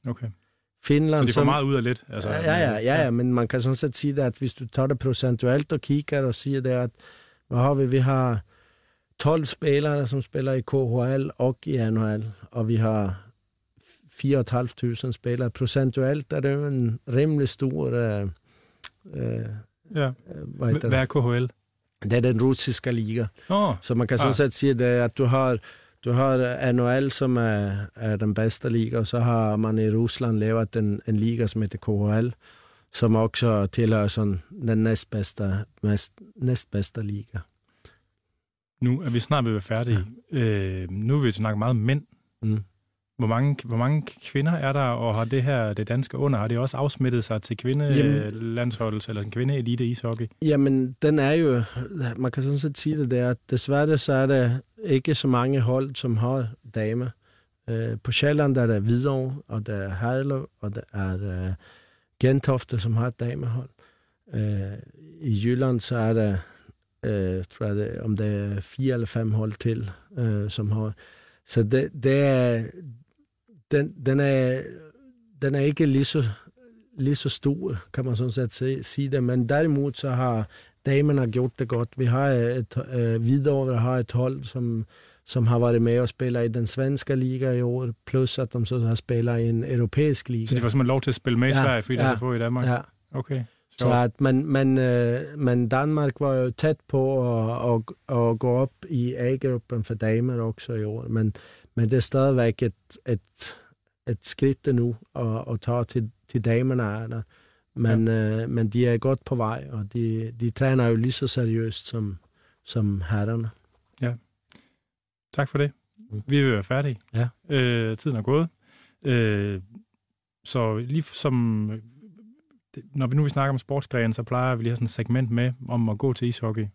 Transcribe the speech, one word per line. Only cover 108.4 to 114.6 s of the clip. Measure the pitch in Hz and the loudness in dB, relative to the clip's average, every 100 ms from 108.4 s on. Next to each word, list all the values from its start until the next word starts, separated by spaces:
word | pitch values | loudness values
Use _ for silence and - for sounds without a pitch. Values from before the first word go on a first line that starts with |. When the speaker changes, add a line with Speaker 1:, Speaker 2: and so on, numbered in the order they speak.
Speaker 2:
øh, | 120 | -2
men | 120 113 | -2 0
de | 117 123 | 2 2
er | 117 | 2
godt | 131 135 - | 0 -2 -2
på | 127 | -4
vej, | 110 120 139 | -2 -4 -8
og | 117 101 | -8 -6
de, | 120 113 110 113 117 | -4 -2 -2 -6 -4
de | 117 | -4
træner | - 135 131 117 | 0 2 4 4
jo | 113 | 4
lige | 123 | 2
så | - 131 | 0 -2
seriøst | - 117 113 113 - - | 0 0 0 -2 -6 -8
som, | 117 104 95 _ _ _ _ - | -6 -4 -8 _ _ _ _ -6
som | 117 104 98 82 | -2 0 0 0
herrerne. | 104 104 117 113 - _ _ _ _ | 0 0 -2 -4 -10 _ _ _ _
Speaker 1:
Ja. | 120 120 _ _ _ - | -6 -6 _ _ _ -20